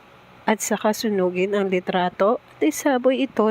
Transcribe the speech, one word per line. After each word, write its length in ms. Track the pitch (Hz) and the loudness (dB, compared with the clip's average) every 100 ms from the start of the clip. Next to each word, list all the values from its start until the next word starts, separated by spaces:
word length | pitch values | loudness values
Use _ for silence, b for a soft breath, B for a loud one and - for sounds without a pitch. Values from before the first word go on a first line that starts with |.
| - - - - | -20 -20 -20 -6
At 160 | - 214 | -2 -2
saka 320 | - 208 214 | -2 -2 -2
sunugin 640 | 208 226 196 180 180 190 202 | -2 -2 0 0 0 -2 0
ang 160 | 196 | 0
litrato 640 | 185 185 180 180 - 196 247 | -2 -2 -2 -2 0 0 0
at 320 | - - 311 | -6 -2 -2
isaboy 560 | - 294 254 254 254 | 0 0 2 2 0
ito 240 | 269 - 214 | -2 0 0